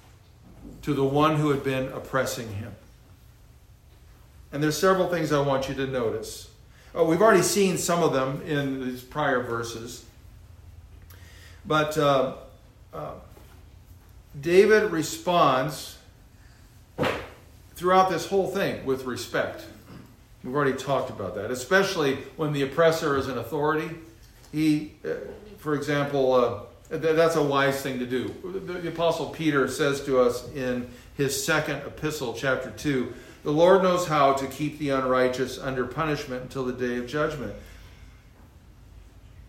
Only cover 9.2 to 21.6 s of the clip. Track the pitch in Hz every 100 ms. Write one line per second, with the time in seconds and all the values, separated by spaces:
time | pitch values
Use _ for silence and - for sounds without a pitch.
9.2 | 143 127 120 117 117 117 120 - - -
10.2 | - - - - - - - - - -
11.2 | - - - - - 151 151 156 143 135
12.2 | 131 - - - - - - 151 147 -
13.2 | - - - - - - - - - -
14.2 | - 147 147 180 208 214 180 165 151 -
15.2 | 180 175 151 127 147 151 - - - -
16.2 | - - - - - - - - - -
17.2 | - - - - - - 175 185 185 165
18.2 | - 196 175 196 160 107 131 127 131 113
19.2 | - 151 - - - - - - - -
20.2 | - - 127 139 139 131 - 135 123 107
21.2 | 95 98 107 123